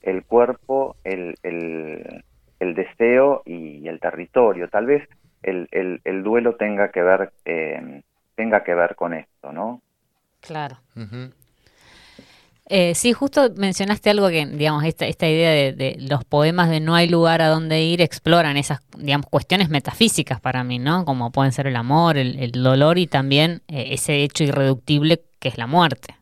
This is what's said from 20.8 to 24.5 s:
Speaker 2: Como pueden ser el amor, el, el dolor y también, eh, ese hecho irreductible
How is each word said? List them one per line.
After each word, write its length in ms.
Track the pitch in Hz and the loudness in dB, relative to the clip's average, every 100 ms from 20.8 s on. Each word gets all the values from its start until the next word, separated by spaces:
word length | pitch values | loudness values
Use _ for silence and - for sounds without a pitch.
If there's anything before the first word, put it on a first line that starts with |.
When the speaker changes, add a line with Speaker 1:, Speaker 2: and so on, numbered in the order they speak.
| 131 180 160 | 0 0 -2
Speaker 2:
Como 260 | 131 120 | -4 -2
pueden 220 | 139 135 | 0 0
ser 140 | 127 139 | 0 -2
el 80 | 123 | -4
amor, 420 | 117 151 170 147 | 0 2 4 2
el, 220 | 127 123 | -2 -4
el 120 | 123 | -6
dolor 460 | 123 127 131 147 175 | 0 2 4 4 4
y 100 | 175 | 0
también, 540 | 139 135 139 160 170 - | -2 2 2 2 -2 -10
eh, 220 | 151 120 | -10 -8
ese 300 | 131 - 147 | -6 -2 0
hecho 200 | 143 - | 0 0
irreductible 760 | 151 | 0